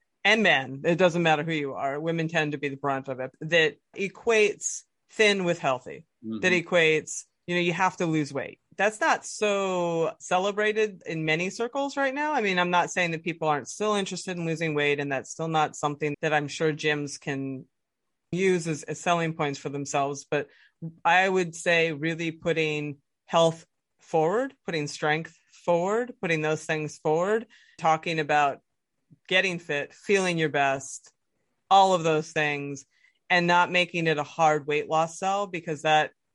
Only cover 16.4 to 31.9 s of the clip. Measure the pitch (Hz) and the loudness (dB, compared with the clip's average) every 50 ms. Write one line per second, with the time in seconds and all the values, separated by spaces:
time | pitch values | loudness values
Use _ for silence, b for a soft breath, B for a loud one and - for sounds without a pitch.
16.4 | 147 143 - - 165 160 151 147 - 156 151 147 147 143 143 - - 165 151 139 | 0 -2 -4 -2 0 0 0 0 0 0 0 0 -2 -6 -10 -10 -8 -6 -6 -4
17.4 | 135 135 135 131 - - _ _ _ _ _ _ _ _ _ _ _ _ - 175 | -6 -6 -8 -10 -12 -18 _ _ _ _ _ _ _ _ _ _ _ _ -4 0
18.4 | 190 190 185 180 156 165 160 143 - - 151 151 - 185 175 170 165 160 160 165 | 2 2 2 2 0 -2 -4 -6 -6 -8 -10 -6 -2 0 0 0 0 -2 -2 -2
19.4 | 160 143 143 139 - 151 139 143 143 135 - 143 139 139 143 139 - - - 147 | -2 -2 -4 -4 -8 -8 -8 -8 -6 -4 -2 -2 -2 -2 -4 -8 -6 -4 -2 -2
20.4 | - b b b b b b _ - 165 160 _ - 170 170 180 190 196 190 185 | -2 b b b b b b _ -14 -14 -12 _ 2 4 4 4 4 4 2 0
21.4 | 185 170 160 - - 180 170 165 165 165 160 139 147 165 165 160 170 165 160 165 | 0 -2 -4 -4 0 2 4 4 4 2 0 -2 -4 -4 -4 -4 -6 -6 -8 -4
22.4 | - 175 160 160 160 156 151 151 147 147 143 - _ _ _ _ _ - - 170 | -4 -2 0 0 0 0 -2 -4 -4 -6 -8 -12 _ _ _ _ _ 0 4 4
23.4 | 165 165 160 160 - _ _ _ _ _ _ _ _ - - 165 156 160 185 226 | 4 4 4 0 -8 _ _ _ _ _ _ _ _ -2 0 2 2 2 2 0
24.4 | 262 277 - _ _ - 170 160 151 147 - - - 151 151 160 165 - - _ | -2 -4 -6 _ _ -6 -4 -4 -4 -6 -6 -4 -2 0 0 -2 -2 -8 -14 _
25.4 | _ _ _ - - - 175 170 170 190 208 226 247 240 240 _ - 180 165 156 | _ _ _ -6 -2 0 0 2 2 0 0 -2 -2 -4 -6 _ -2 -2 0 0
26.4 | 156 156 156 156 - - 165 156 151 151 - - - 165 156 165 175 196 220 233 | 0 0 -2 -2 -2 -4 -4 -4 -4 -6 -8 -6 -2 0 0 2 2 0 0 -2
27.4 | 226 b b b b b b - - 165 160 156 160 180 165 160 156 143 151 147 | -2 b b b b b b -2 0 2 2 2 0 -2 -4 -2 0 2 2 4
28.4 | 147 143 131 - _ _ _ _ _ _ _ _ _ _ _ _ _ - 185 185 | 4 2 0 -4 _ _ _ _ _ _ _ _ _ _ _ _ _ 0 2 2
29.4 | 190 190 175 170 - - 151 143 143 - - - - - 208 196 190 185 175 165 | 2 2 -2 -4 -6 -4 -4 -4 -4 -6 -10 -8 -2 2 2 2 4 2 2 2
30.4 | 160 151 135 147 139 139 135 139 139 - - - - - _ _ _ _ _ _ | 0 0 2 2 2 2 2 -2 -4 -10 -14 -18 -18 -20 _ _ _ _ _ _
31.4 | _ _ _ _ _ - 190 196 190 190 | _ _ _ _ _ 4 6 8 8 8